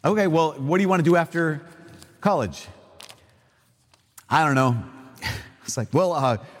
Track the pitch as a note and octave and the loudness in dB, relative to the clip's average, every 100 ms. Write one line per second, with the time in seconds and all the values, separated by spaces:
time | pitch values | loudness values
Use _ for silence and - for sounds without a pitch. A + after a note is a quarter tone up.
0 | D3+ G#3+ F#3+ D#3+ D#3+ C#3+ C3+ F3+ F#3+ F#3 | 0 2 2 2 0 -2 -2 0 2 2
1 | E3 E3+ E3 E3+ E3 D3+ - - - - | 4 2 2 -2 -2 -4 -10 -20 -20 -20
2 | - _ G#3 F3+ G#2 C#2+ - - - - | -20 _ -2 0 -2 -8 -18 -20 -20 -20
3 | - - _ _ _ _ _ _ _ _ | -20 -20 _ _ _ _ _ _ _ _
4 | _ - _ C#3 D#3 C3+ C3 A#2 - - | _ -20 _ 2 4 4 2 0 -6 -18
5 | - - - - - _ - - G#2+ B3 | -20 -12 -10 -10 -14 _ -10 -8 -2 0
6 | C#4 D#3 C3+ A2 - - | 0 0 0 -2 -6 -20